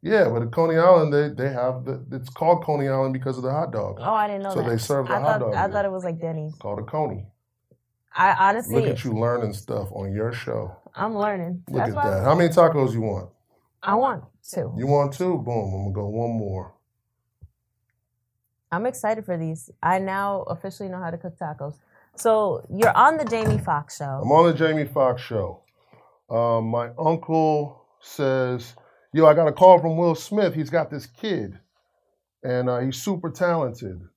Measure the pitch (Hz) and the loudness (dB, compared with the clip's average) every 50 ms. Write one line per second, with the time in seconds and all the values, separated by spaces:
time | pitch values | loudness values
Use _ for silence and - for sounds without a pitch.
0 | - 160 214 214 180 120 110 117 117 117 117 - 165 165 160 160 170 180 185 170 | 0 2 4 4 4 4 2 -2 -2 -2 0 0 0 2 4 4 8 8 8 8
1 | 156 151 143 147 147 147 147 120 127 139 135 123 123 127 127 127 123 131 135 131 | 6 4 2 2 0 0 -2 -4 -4 -4 -2 -2 -2 -2 -2 -4 -6 -8 -8 -10
2 | - - 131 135 131 - - - 165 165 175 165 165 - 151 143 139 139 135 135 | -10 -12 -12 -12 -12 -14 -8 -2 2 4 4 4 2 -2 -2 0 0 0 0 0
3 | 135 135 131 131 131 135 131 123 123 127 135 151 - 139 120 110 101 101 104 - | 0 0 -2 -4 -4 -4 -6 -4 -4 -2 -2 -2 -4 -4 -4 -6 -4 -6 -6 -6
4 | - 180 220 214 208 208 208 196 196 196 190 143 113 117 117 113 113 - 147 139 | -4 -2 0 0 0 -2 -2 -6 -6 -4 -4 -2 -2 0 -2 -2 -2 -2 -2 -2
5 | 131 123 - 123 135 151 - 131 127 110 104 - 180 196 190 208 196 196 190 185 | 0 -2 -2 0 2 2 2 2 0 -2 0 0 -2 -2 0 -2 -2 -2 -4 -6
6 | 180 180 165 165 165 165 165 160 151 156 156 - - - 104 101 104 - - 156 | -6 -6 -8 -6 -6 -6 -6 -6 -8 -10 -12 -12 -10 -8 -8 -8 -8 -6 -4 -4
7 | 156 143 131 98 95 - _ _ _ _ _ _ _ _ _ _ _ _ _ _ | -4 -4 -4 -8 -12 -14 _ _ _ _ _ _ _ _ _ _ _ _ _ _
8 | _ _ - - 180 196 190 - 190 196 202 226 247 - - 135 - - 123 - | _ _ -2 2 4 4 4 4 4 2 2 2 -2 0 0 0 2 0 -2 -2
9 | - 131 110 107 117 120 123 120 117 104 104 - - - 120 110 98 95 - - | -4 -4 -2 0 0 0 0 0 -2 -4 -6 -8 -8 -6 -6 -6 -6 -6 -8 -8
10 | 98 98 98 104 110 117 120 120 - - - 110 104 92 - - _ - _ - | -8 -6 -4 -4 -4 -4 -4 -6 -8 -6 -6 -6 -6 -8 -12 -18 _ -20 _ -6
11 | 190 220 226 202 202 214 202 185 170 170 180 180 - - - 131 - 240 202 98 | -6 -6 -2 -2 -2 -2 -2 -4 -6 -6 -8 -10 -10 -6 -4 -2 -2 -2 -2 -2
12 | - - 95 95 95 131 151 170 175 165 165 175 170 165 160 147 131 127 113 117 | -2 0 0 2 4 4 4 6 4 4 6 6 6 6 6 2 0 0 0 -2
13 | 110 110 98 92 90 90 _ _ _ _ _ _ _ _ _ _ - 190 202 226 | -2 -2 -4 -4 -8 -12 _ _ _ _ _ _ _ _ _ _ -4 -2 0 0
14 | 254 269 233 151 127 - _ _ _ - - 180 135 - - - 123 135 143 143 | 0 0 -2 -4 -10 -16 _ _ _ -10 -8 -6 -6 -6 -6 -4 0 2 4 4
15 | 143 143 139 - 180 185 180 147 113 117 120 113 101 98 98 98 98 101 95 104 | 2 2 -2 -2 -2 0 0 -2 -2 -4 -4 -2 -2 -4 -6 -6 -4 -4 -4 -4
16 | 101 101 104 113 117 120 117 113 107 101 95 92 87 - _ _ _ _ _ _ | -6 -4 -4 -4 -4 -2 -2 -4 -4 -4 -6 -8 -8 -12 _ _ _ _ _ _
17 | _ _ _ _ _ _ _ _ - - _ _ _ _ _ _ _ _ _ _ | _ _ _ _ _ _ _ _ -20 -20 _ _ _ _ _ _ _ _ _ _
18 | _ _ _ _ _ _ _ _ _ _ _ _ _ _ - 175 214 254 247 - | _ _ _ _ _ _ _ _ _ _ _ _ _ _ -6 -4 -4 -4 -6 -4
19 | - 208 226 220 208 - 180 165 160 160 160 160 - - - _ - 165 180 190 | -4 -4 -4 -4 -4 -6 -6 -4 -4 -6 -8 -8 -12 -18 -14 _ 0 2 2 2
20 | 190 190 190 196 196 202 202 190 - - 175 170 - 190 185 - 208 190 185 180 | 0 -2 -4 -2 -2 -2 -2 -4 -4 -6 -8 -8 -8 -12 -12 -10 -10 -10 -10 -8
21 | 185 165 165 165 - 180 170 _ 180 156 151 - 143 147 147 _ _ _ _ _ | -8 -8 -8 -8 -10 -12 -12 _ -10 -10 -10 -10 -10 -12 -12 _ _ _ _ _
22 | _ _ _ - - 233 220 214 214 196 143 - - - - 190 226 220 - - | _ _ _ -2 2 2 2 4 2 0 -2 -4 -6 -10 -2 2 2 4 6 6
23 | 233 285 320 311 294 220 233 226 220 214 220 - - - 160 147 147 - - - | 6 6 6 2 -2 -4 -4 -2 0 0 0 0 0 -2 -2 -4 -4 -8 -12 -10
24 | 147 139 135 135 - 117 143 160 170 170 160 135 160 160 156 156 151 - - 151 | -8 -8 -6 -6 0 4 6 8 8 6 4 4 2 2 2 0 -2 -2 0 2
25 | 135 127 - - - - 123 107 95 - - - _ _ _ _ _ _ _ _ | 2 2 2 0 -6 -6 -4 -4 -4 -4 -8 -14 _ _ _ _ _ _ _ _
26 | _ _ _ _ _ _ 117 117 117 120 117 113 113 113 117 120 120 120 120 - | _ _ _ _ _ _ -2 0 2 2 2 0 0 0 -2 -2 -4 -4 -6 -2
27 | 160 156 165 160 165 - 160 160 160 156 151 151 147 143 - - _ _ _ _ | 0 0 0 0 -2 -2 0 0 2 2 0 0 -2 -6 -10 -18 _ _ _ _
28 | _ - - - 143 135 131 131 127 123 127 120 113 - - - - _ _ _ | _ -20 -6 -2 -2 0 0 0 0 -2 -2 -6 -6 -12 -20 -20 -20 _ _ _
29 | _ _ - 147 160 156 151 160 165 151 143 - 185 185 185 175 151 165 160 160 | _ _ 2 8 8 8 8 8 4 2 4 8 10 10 10 10 6 2 0 2
30 | 175 170 160 160 - - 202 214 208 180 - 156 151 127 - 165 156 - 147 143 | 2 2 0 0 -4 -6 -2 0 0 0 0 -2 -6 -2 -2 -2 -2 -2 -8 -12
31 | - - _ _ - 220 190 147 107 98 95 90 _ _ _ _ _ _ _ _ | -12 -14 _ _ -6 -4 -4 -4 -4 -8 -12 -16 _ _ _ _ _ _ _ _
32 | _ _ _ _ _ _ _ _ - 131 123 127 123 127 123 127 127 135 131 - | _ _ _ _ _ _ _ _ -6 -4 -2 -2 0 -2 -2 -2 -2 -4 -6 -6
33 | - 208 196 180 180 160 - - 180 175 170 165 147 123 110 - 123 98 92 85 | -6 -6 -6 -4 -6 -8 -4 -2 0 0 0 0 -2 -4 -6 -8 -12 -12 -12 -12
34 | 87 - _ | -16 -20 _